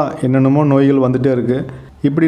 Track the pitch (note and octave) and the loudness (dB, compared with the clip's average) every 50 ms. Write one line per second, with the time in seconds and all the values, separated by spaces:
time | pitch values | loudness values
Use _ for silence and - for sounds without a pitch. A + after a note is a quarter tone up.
0 | D3+ C3+ - - - B2+ C3 C3+ C3 C3+ C#3 D3 D3+ C#3+ C#3 C3+ C#3 C#3 C#3 C3+ | 0 -2 -4 -4 -2 0 0 2 2 2 2 2 2 2 2 2 2 2 2 2
1 | C3 B2 B2+ C3 B2 C#3 C3 B2 A2+ A#2+ B2+ C3 C#3+ - - - - - - - | 2 0 0 0 0 0 0 0 -2 -2 -4 -4 -4 -8 -12 -18 -20 -20 -14 -4
2 | - C#3 C#3 D#3+ D#3+ | -4 -2 0 0 0